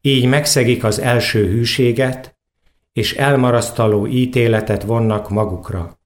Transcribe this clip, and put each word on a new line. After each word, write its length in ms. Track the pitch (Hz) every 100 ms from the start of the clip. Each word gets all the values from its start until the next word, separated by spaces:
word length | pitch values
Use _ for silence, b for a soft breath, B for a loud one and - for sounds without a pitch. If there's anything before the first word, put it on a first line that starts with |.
Így 280 | 143 135 123
megszegik 560 | 139 147 143 120 123
az 140 | 110 104
első 480 | 127 120 - 110 101
hűséget, 880 | 104 117 - 123 120 131 127 - _ _ _ _ _ _
és 220 | - 107
elmarasztaló 920 | - 139 143 127 120 113 - 113 104 104
ítéletet 760 | 127 127 127 117 110 104 101
vonnak 460 | 101 117 113 104 101
magukra. 680 | 101 104 90 - 95 85 -